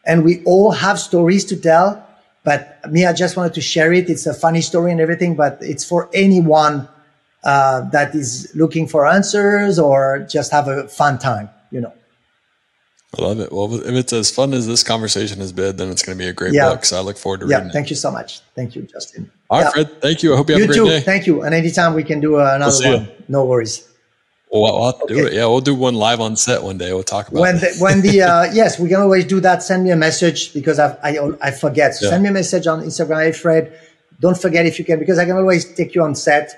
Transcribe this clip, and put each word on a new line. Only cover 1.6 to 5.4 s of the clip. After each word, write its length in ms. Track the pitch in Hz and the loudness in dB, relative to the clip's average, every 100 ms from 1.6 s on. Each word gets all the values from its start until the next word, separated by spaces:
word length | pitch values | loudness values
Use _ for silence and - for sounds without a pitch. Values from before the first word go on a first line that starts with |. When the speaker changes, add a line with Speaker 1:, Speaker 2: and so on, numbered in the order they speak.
| 165 160 196 202 - _ _ _ | 2 4 4 -2 -18 _ _ _
Speaker 1:
But 360 | 151 139 - - - | -2 -2 -4 -20 -2
me, 140 | 160 | 2
I 80 | 180 | 2
just 220 | 170 180 185 | 2 -2 -2
wanted 160 | 170 | -4
to 60 | 165 | -4
share 300 | 127 170 160 | -4 0 4
it. 160 | 180 175 | 2 0
It's 160 | 156 160 | -4 -4
a 60 | |
funny 280 | 147 165 165 | -2 0 0
story 300 | 160 175 175 | 0 0 0
and 100 | 165 | 0
everything, 340 | 160 170 175 | 0 0 -2
but 220 | 151 | 0